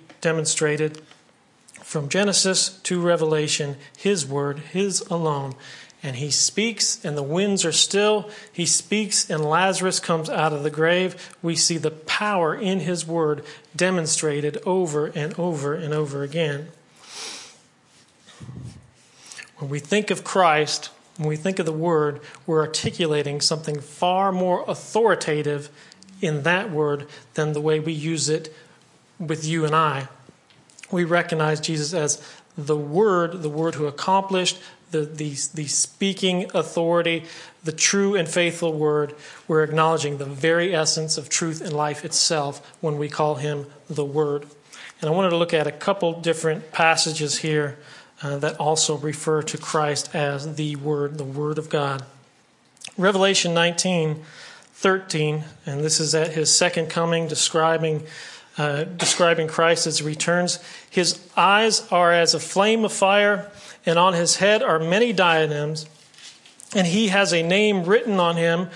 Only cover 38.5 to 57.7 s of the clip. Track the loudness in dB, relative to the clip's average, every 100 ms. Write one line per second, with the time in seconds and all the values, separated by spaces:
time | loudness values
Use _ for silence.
38.5 | 0 -2 0 0 0 -2 -6 -18 -20 0
39.5 | 2 2 4 4 2 0 -4 -8 -2 2
40.5 | 2 2 2 0 0 -2 -4 -4 -2 -2
41.5 | -4 -4 -2 -2 -2 -4 0 2 2 -2
42.5 | -8 -16 -6 -4 -2 -4 0 0 0 -2
43.5 | -4 -8 -16 -8 -4 -2 0 0 -2 -6
44.5 | -18 _ -20 -20 -8 -2 2 2 2 2
45.5 | 2 0 -2 -2 0 0 -2 -2 0 0
46.5 | -4 -4 2 4 4 0 -2 -4 -2 0
47.5 | 0 -2 -6 -16 -20 -20 _ -8 -4 -4
48.5 | -2 0 2 0 -2 -4 -4 0 0 -2
49.5 | -8 -2 0 0 0 -4 -2 -2 -2 -6
50.5 | -6 -6 -4 -4 -2 -2 -4 -8 -4 -4
51.5 | -4 -4 -2 -2 -4 -8 -20 _ _ _
52.5 | _ _ _ -14 0 2 4 4 4 2
53.5 | 2 2 2 0 0 0 -2 -8 -20 -20
54.5 | -20 -20 -2 2 2 0 -2 -2 -2 -6
55.5 | -12 -10 -4 -2 0 0 0 0 0 2
56.5 | 4 2 0 -2 -2 0 0 -2 -2 0
57.5 | 2 2